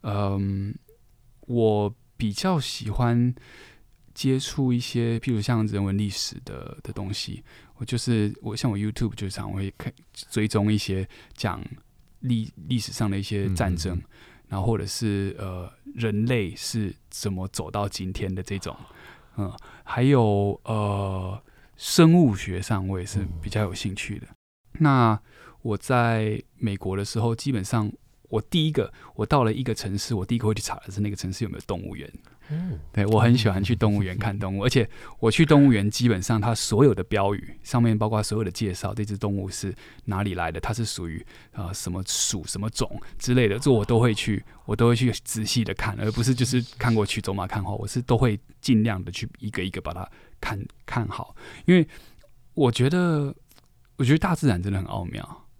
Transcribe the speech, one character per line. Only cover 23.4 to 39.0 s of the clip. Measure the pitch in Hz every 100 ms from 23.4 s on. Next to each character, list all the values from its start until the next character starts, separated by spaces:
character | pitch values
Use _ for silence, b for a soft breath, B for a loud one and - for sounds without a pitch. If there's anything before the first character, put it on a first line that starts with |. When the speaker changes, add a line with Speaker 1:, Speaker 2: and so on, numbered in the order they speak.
Speaker 1:
比 | 101
较 | 107
有 | 104
兴 | - 107 98
趣 | - 104
的。 | -
Speaker 2:
哦。 | - _ _ _ -
Speaker 1:
那 | 156 135 117 107 B B B B
我 | 117 101
在 | - 127 117 113 107 107 - _
美 | 113 98
国 | 95 95
的 |
时 | 101 113
候， | 113
基 | 117 143
本 | 123
上 | 98 117 107 - _ _ _
我 | 110
第 | - 170 156
一 |
个， | 151 107 B B
我 | - -
到 | 147
了 | 113
一 | 110
个 | 131
城 | 110 101 98
市， | -
我 | 110
第 | 95 120
一 |
个 | 107
会 |
去 | 107
查 | - -
的 | -
是 | 95
那 | 101
个 | 101
城 | -
市 | 95
有 | 110
没 | -
有 | -
动 | 90
物 | 92 -
园。 | 67 - - B B
Speaker 2:
哦。 | 151 180 98 -
Speaker 1:
对， | - 101
我 | 110
很 | 117 120
喜 | 107
欢 | 95
去 | 98
动 | 117 110 101
物 |
园 | 95 90
看 | 110 101
动 | 98 98
物， |
Speaker 2:
嗯。 | 110
Speaker 1:
而 |
且 | 123 - B B B
我 | 113
去 | 107 160
动 | 147 139
物 |
园， | 113 101
基 | - 120
本 | 98
上 | 95 113
它 | 104
所 | 110 - 107
有 | 139
的 | 104
标 | 92 104 98
语 | 104 - -
上 | - 123
面， | 117 107
包 | 107
括 | 110
所 | 104 104
有 |
的 | 101
介 | 87 107
绍， | 90 98
这 | 113